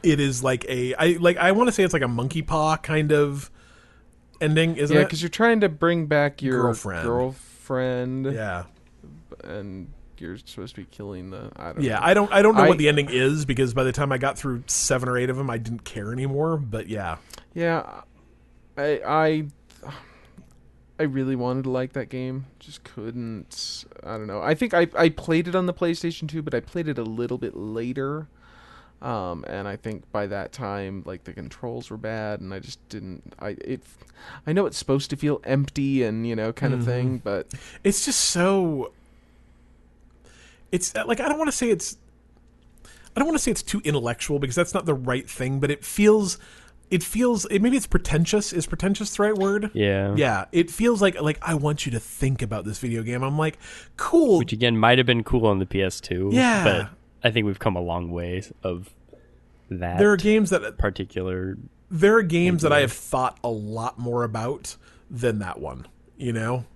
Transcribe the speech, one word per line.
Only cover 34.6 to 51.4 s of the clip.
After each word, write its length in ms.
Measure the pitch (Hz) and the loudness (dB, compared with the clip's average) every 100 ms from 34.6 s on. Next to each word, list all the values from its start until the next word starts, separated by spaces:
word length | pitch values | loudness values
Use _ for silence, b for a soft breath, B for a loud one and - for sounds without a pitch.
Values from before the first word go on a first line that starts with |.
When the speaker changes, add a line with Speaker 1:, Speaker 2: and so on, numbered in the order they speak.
| 180 | 0
Speaker 2:
it's 120 | - | -2
supposed 320 | - 139 139 | 0 0 0
to 60 | 143 | -2
feel 240 | 147 147 | -2 -2
empty 600 | - 135 139 - 139 135 | 0 0 0 -2 0 2
and, 220 | 117 110 117 | 0 -2 -4
you 100 | 113 | -2
know, 160 | 110 | -4
kind 200 | 117 147 | -2 -2
of 60 | 127 | 0
Speaker 1:
Mm-hmm. 100 | 120 | 0
Speaker 2:
thing, 280 | 123 123 123 | 0 -2 -2
but 300 | 107 98 - B B B | -4 -4 -6 B B B
Speaker 1:
It's 220 | 190 202 - | 0 0 0
just 160 | - | 0
so, 720 | - 175 180 196 175 147 113 _ _ _ _ _ _ _ _ _ _ _ _ _ - b b b - | 0 2 2 4 2 -2 -6 _ _ _ _ _ _ _ _ _ _ _ _ _ -20 b b b -6
it's, 240 | 180 - 220 | -4 -4 -4
uh, 80 | 202 | -2
like, 140 | 226 | 0
I 80 | 277 | 0
don't 100 | 302 | 0
wanna 140 | 311 | 0
say 180 | - 240 | 0 0
it's, 280 | 185 - - - _ _ _ _ _ _ - B B B - | 0 -2 -12 -20 _ _ _ _ _ _ -20 B B B -2
I 40 | |
don't 80 | 294 | 2
wanna 120 | 311 | 2
say 120 | - | 0
it's 100 | - | -2
too 180 | - 202 | -2 -4
intellectual, 560 | 151 143 117 120 - 143 | 0 0 0 -4 -2 -2
because 160 | 139 123 | 0 0
that's 180 | 170 | 0
not 120 | 196 170 | 0 0
the 80 | |
right 360 | 139 127 127 - | -2 0 -4 -4
thing, 300 | - 131 135 | -6 -4 0
but 100 | 139 | 0
it 140 | 147 | -2
feels, 540 | - - 208 214 196 - B B B B _ | -6 4 6 6 2 -6 B B B B _
it 140 | - | -2
feels, 420 | - 214 247 226 - | -2 0 2 2 0
it, 140 | 202 | 2
maybe 140 | 233 269 | 4 2
it's 100 | - | 2
pretentious. 640 | - - 156 165 208 202 | 0 2 2 2 2 0
Is 120 | 175 156 | -4 -4
pretentious 480 | 165 190 196 202 - | -2 -2 -2 -4 0
the 60 | |
right 120 | 208 214 | 0 2
word? 340 | 196 202 208 | 0 0 -2
Speaker 3:
Yeah. 420 | - 101 98 98 101 | 0 2 2 0 2
Speaker 1:
Yeah. 300 | 135 101 95 | 2 0 0
It 180 | 170 165 | 0 0
feels 320 | - 233 226 | 2 2 4
like, 180 | 196 - | 2 2
like, 180 | 151 147 | -2 -2